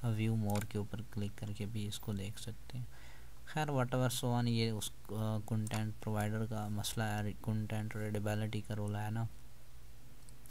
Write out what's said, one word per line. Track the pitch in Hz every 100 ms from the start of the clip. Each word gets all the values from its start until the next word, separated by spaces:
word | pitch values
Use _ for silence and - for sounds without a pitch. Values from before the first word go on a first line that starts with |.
view | 120 110 110 113
मोर | 104 104
के | 104 107
ऊपर | 101 107
click | 101 - 101
करके | - 104 101 101
भी | 110 104
इसको | 107 -
देख | 101 98 107
सकते | - 110 - 123
हैं। | 120 - - - - - -
खैर, | 151 151
whatever | 135 123 131 127
so | 120
on, | 127 120 120
ये | 117 113
उस, | 107 -
अ, | - - 101 110 110 104
content | 110 107 107 110
provider | 107 - 107 104 110 110
का | 110 107
मसला | 104 107 -
है, | 110 107 104
content | - - 107 104 110 107 104
readability | 107 104 104 107 107 107
का | -
role | 107 104 104
है | 107
ना, | 110 113 - - - - - - - - - - - -